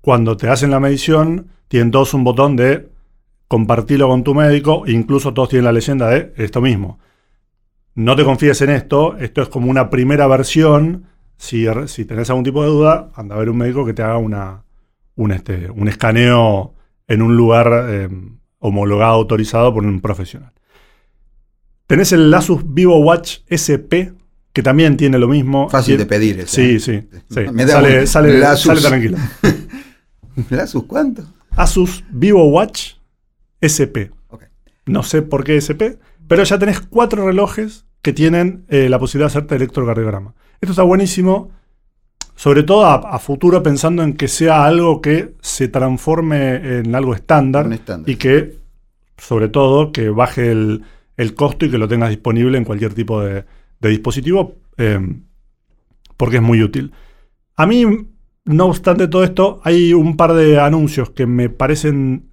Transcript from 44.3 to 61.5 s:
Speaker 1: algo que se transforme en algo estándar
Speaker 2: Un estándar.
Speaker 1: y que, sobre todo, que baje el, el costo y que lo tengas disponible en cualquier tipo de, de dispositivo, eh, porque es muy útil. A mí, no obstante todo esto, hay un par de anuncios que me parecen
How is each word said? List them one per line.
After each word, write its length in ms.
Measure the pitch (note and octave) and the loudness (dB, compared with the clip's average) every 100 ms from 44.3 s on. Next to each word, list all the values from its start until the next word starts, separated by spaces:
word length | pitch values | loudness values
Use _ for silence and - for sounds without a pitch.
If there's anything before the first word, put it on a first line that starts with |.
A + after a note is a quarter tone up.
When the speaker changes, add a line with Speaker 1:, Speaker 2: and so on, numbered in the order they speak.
| - E3 D#3 | -2 2 4
Speaker 1:
algo 360 | C#3+ E3+ E3+ D3+ | 4 2 2 0
que 340 | D3 D#3 G3+ - | 0 -2 -2 -14
se 280 | - - C3 | -14 -6 -4
transforme 1080 | C3+ C3 B2+ - D#3+ E3 D3 C3+ B2+ C3+ B2 | -2 -2 -2 -2 -2 0 -2 -2 -4 -4 -6
en 140 | A2+ | -4
algo 200 | B2 C3 | -2 -2
estándar 520 | G#2 - D3+ C3+ C3+ D3 | -6 0 2 2 0 -2
Speaker 2:
Un 80 | |
estándar. 360 | A2+ - F2+ D#2 | -6 -10 -10 -8
Speaker 1:
y 60 | A#2 | -2
que, 420 | C3 C#3+ - - - _ _ _ _ _ | 2 2 0 -14 -20 _ _ _ _ _
sobre 320 | - A2+ G#2+ | -6 -2 -2
todo, 440 | C#3+ C3+ C#3 D3+ | 0 2 2 0
que 180 | D3 A2 | -4 -4
baje 400 | G#2+ B2 - A#2+ | 0 -2 0 0
el, 320 | A2 G#2+ G#2+ - - _ - | 0 -2 -4 -10 -20 _ -8
el 180 | A#2 | -8
costo 300 | - C#3+ - | -2 -4 -2
y 60 | D#3+ | -4
que 80 | A#2+ | -2
lo 100 | G#2+ | -2
tengas 220 | A#2 A2+ | -2 -2
disponible 480 | G#2+ A#2+ A#2 B2 C3 | -4 -4 0 0 0
en 60 | |
cualquier 280 | A2+ G#2 A2 | -4 -6 -6
tipo 300 | A2 A2 A2 | -6 -6 -4
de, 220 | G2+ G2 - _ _ _ | -4 -8 -12 _ _ _
de 80 | A2 | -2
dispositivo, 680 | G#2+ G#2+ A#2+ C3+ F#3 F#3+ - _ - | 0 -2 -6 -2 -2 -2 -8 _ -4
eh, 220 | A2+ G2+ F#2 - _ _ _ _ _ _ _ _ _ - | -2 -2 -4 -10 _ _ _ _ _ _ _ _ _ -6
porque 200 | B2 A#2+ | -2 0
es 60 | |
muy 200 | A#2 A2+ | 0 0
útil. 300 | G#2+ C3 C#3+ - - _ _ _ _ - | -2 -4 -10 -16 -20 _ _ _ _ -2
A 100 | E3 | 0
mí, 200 | A#3+ A#3 A3 - _ _ _ | 2 2 0 -6 _ _ _
no 220 | - D3+ F#3 | -2 0 2
obstante 420 | F3 - F3 F3+ | 0 0 0 2
todo 160 | F#3 | 2
esto, 360 | F#3 F3+ G3 G3+ | 0 2 0 0
hay 300 | D#3+ E3+ F3 | 0 2 4
un 220 | E3+ D#3+ D3+ | 4 2 2
par 160 | E3 | 2
de 260 | E3 D#3 D3 | 4 4 4
anuncios 480 | D3 D#3+ D3+ D3+ A#2+ | 4 2 0 -4 -6
que 140 | - B2 | -4 -2
me 220 | A#2+ | 0
parecen 800 | B2 | -2